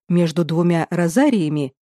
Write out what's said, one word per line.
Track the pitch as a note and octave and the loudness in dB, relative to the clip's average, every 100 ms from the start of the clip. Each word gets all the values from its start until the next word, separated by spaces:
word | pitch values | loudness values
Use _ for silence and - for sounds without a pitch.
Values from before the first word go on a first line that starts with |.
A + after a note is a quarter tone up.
| - | -2
между | F3 E3+ D#3 | 0 0 -2
двумя | D#3 E3 F3 E3+ D#3 | -2 0 2 0 -2
розариями | F3 E3+ F3 D4 A3 D#3 D3+ C3+ - | -2 0 2 2 2 -2 -4 -6 -10